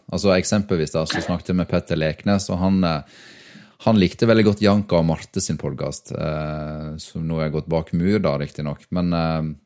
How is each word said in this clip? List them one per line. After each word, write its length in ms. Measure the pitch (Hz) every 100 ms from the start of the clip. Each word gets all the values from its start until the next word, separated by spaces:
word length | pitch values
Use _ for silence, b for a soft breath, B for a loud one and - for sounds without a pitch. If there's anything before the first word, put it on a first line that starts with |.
| -
Altså, 200 | 90 98 92
eksempelvis 560 | - 104 101 87 76
da, 100 | 80 80
så 140 | -
snakket 260 | - 87 -
jeg 80 | 90
med 120 | 82
Petter 280 | 87 - 80
Leknes, 520 | 78 - 101 98 -
og 80 | 90
han, 240 | 95 95
eh, 180 | 85 76 - B B B B B B B 117
han 100 | 110
likte 300 | 87 - 117
veldig 180 | 110 104
godt 160 | 101
Janka 360 | 104 101 98 85
og 60 | 82
Marte 360 | 78 - -
sin 160 | - 78
podcast, 540 | 76 67 71 - -
eh, 840 | - 78 76 76 76 76 78 78 76
som 280 | - 85 82
nå 120 | 80
er 80 | 78
gått 180 | 76 78
bak 240 | 82 -
mur 260 | 85 90 104
da, 180 | 85 71
riktig 260 | 73 -
nok, 220 | 73 73 -
men, 200 | 90 87
eh, 280 | 85 82 80 78 73